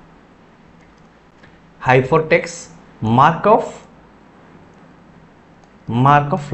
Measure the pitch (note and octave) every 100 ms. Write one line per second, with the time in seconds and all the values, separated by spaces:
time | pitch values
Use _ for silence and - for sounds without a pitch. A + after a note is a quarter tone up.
0 | - - _ _ _ _ _ - - _
1 | - _ _ _ - - - - B2+ C3
2 | B2+ D#3+ - E3+ - - - - - -
3 | G#2+ A#2+ D3 E3 G3+ B3 - - - -
4 | - _ - - - - - - - -
5 | - - - _ _ _ _ _ - A#2
6 | C#3 D3 C#3+ - -